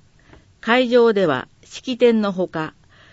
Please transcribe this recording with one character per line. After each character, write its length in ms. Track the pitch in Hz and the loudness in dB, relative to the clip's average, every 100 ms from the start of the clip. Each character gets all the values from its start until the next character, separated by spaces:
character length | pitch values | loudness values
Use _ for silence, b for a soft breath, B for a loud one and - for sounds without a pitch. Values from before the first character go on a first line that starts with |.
| _ _ b b b _ | _ _ b b b _
会 300 | - 247 247 | -2 0 2
場 240 | 240 233 | 2 4
で 120 | 202 175 | 2 0
は 220 | 127 - _ | -2 -6 _
式 340 | - - - 247 | -20 -14 -10 0
典 240 | 240 226 | 2 2
の 100 | 202 | 0
ほ 160 | 180 175 | -4 -6
か、 260 | 165 156 - _ b b | -6 -10 -12 _ b b